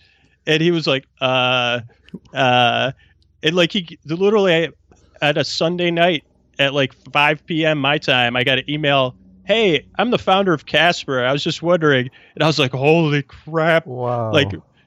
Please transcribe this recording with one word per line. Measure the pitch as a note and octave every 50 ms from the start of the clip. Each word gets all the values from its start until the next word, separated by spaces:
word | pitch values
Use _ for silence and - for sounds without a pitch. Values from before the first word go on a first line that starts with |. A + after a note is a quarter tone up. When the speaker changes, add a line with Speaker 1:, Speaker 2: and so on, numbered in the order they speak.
| _ _ _ _ _ _ _ _ _ -
Speaker 1:
And | D#3 D#3+
he | D#3+ F3 F3
was | E3 D3 D#3+
like, | C#3 C3+ C3+ _ _ _
"Uh, | C3+ B2+ B2+ C3 B2+ B2+ B2+ B2+ B2 A#2+ A#2+ A#2+ A2+ A#2+ - _ _ _ - - - _ -
uh," | C3+ C3+ B2+ B2 B2 B2 A#2 A#2 A#2 A#2+ B2+ C3+ - _ _ _ _ _ _ _ _ -
and, | D#3 E3
like, | F#3 F3 E3+ -
he | A3 F3+ D#3 E3 - _
literally, | C#3+ D#3 E3+ F#3+ G3+ G#3+ A3 G3 F#3+ E3 D#3+ E3 C#3+ C3+ _ _ _ _ _ _ _ _ _ -
at | C#3+ D3+ D#3+
a | C#3
Sunday | - - - F3 E3 F3+ F3 F3 F3 E3+
night | E3+ E3+ F3+ F3+ D3 - _ _ _ _ _ _ -
at, | C#3 C#3 C3+
like, | D3 C3+ C3 - _ _ C#3 B2+
five | D3 C#3+ D3 D#3 D3 -
P | - F3 D#3 D#3+
M | D#3 D#3 C#3
my | C3+ C#3 D3 D3+
time, | - - C#3 B2+ B2 A#2+ A#2
I | B2+ B2
got | C3+ C3+ B2+
an | B2+ -
email, | D3 D3+ D3+ C#3+ C#3+ C#3 C3 B2+ B2+ - - - - - -
"Hey, | - G3+ A3+ A3+ G3 D#3+ C3+ - - -
I'm | - F#3+ A#3+
the | A#3+ -
founder | - - F#3+ F#3+ G3+ F#3+ E3
of | C3 -
Casper. | - - D3+ D#3 F3 F3 - - - C#3 B2+ B2
I | B2+ C#3
was | D3 -
just | F3 D3+ - -
wondering." | E3 F3 F3+ D#3+ D3+ C#3 B2+ B2 B2+ - - - _ _
And | - D3+
I | D#3
was | D#3 D#3
like, | D3 B2+ -
"Holy | C3 C3+ C#3+ D#3+ E3+ E3 D3+ D3 D3 C#3
crap." | - - - - - D#3 E3 D#3 E3 E3 E3 E3
Speaker 2:
Wow. | - B2 B2 B2 A#2+ B2 A#2+ A#2 A2 A2
Speaker 1:
Like, | D3+ C#3 G2 F#2 D#2+ - _ _ _ _